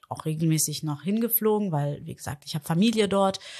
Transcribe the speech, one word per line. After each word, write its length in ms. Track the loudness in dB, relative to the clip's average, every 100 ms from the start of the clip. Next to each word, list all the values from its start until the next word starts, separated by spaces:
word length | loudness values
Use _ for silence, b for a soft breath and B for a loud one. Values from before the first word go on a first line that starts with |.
| -12
auch 160 | -8 -4
regelmäßig 560 | 0 2 2 0 -2
noch 180 | -6 -4
hingeflogen, 680 | -2 0 0 0 2 2 2
weil, 300 | 0 -2 -4
wie 100 | -10
gesagt, 300 | -10 -8 -8
ich 100 | -6
habe 120 | -6 0
Familie 420 | 4 4 4 2
dort. 320 | 4 2 0 B